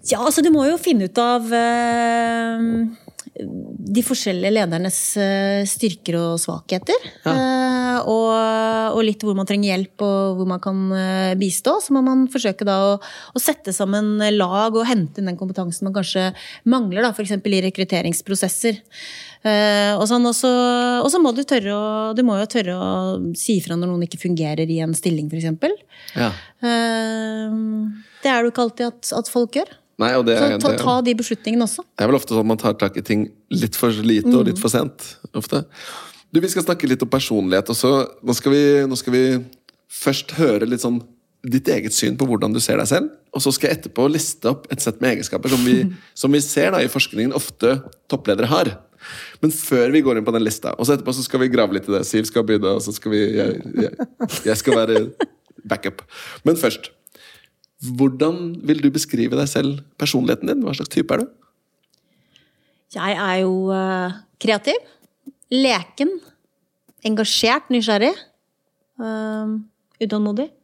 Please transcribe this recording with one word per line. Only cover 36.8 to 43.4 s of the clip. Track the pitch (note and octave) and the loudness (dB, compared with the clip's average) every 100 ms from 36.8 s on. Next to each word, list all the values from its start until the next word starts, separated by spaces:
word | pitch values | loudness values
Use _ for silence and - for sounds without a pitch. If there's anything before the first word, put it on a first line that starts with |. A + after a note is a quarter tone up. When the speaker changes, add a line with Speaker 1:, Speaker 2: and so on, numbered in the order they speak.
| C3+ | 2
Speaker 2:
litt | B2+ | 0
om | A#2+ | 2
personlighet, | C3+ - A2 F#2 F#2 G2 | 0 0 0 2 2 2
og | A#2 | 0
så, | B2+ C#3 B2+ - | 2 2 0 -6
nå | A#2+ A#2+ | -4 0
skal | C#3+ | 2
vi, | C#3+ D3 C#3+ C#3 | 4 6 4 2
nå | B2+ | -2
skal | - B2+ | 0 2
vi | B2+ B2+ B2+ - _ _ _ | 4 2 -4 -20 _ _ _
først | - - C#3 - - | -4 -2 -2 -4 0
høre | D#3 G#2 A2+ | 2 4 2
litt | B2 | 0
sånn | B2 A#2+ A#2 _ _ _ | 0 -2 -4 _ _ _
ditt | C3 B2+ C#3 | -2 0 2
eget | G#2+ G#2+ | 0 0
syn | - A#2 B2+ | -2 -2 0
på | C3+ | 0
hvordan | A2 G#2+ | 0 0
du | A#2 | 0
ser | - G#2+ | 0 0
deg | G#2+ | 2
selv, | D#3+ D4+ - _ | 0 0 -8 _
og | - | -2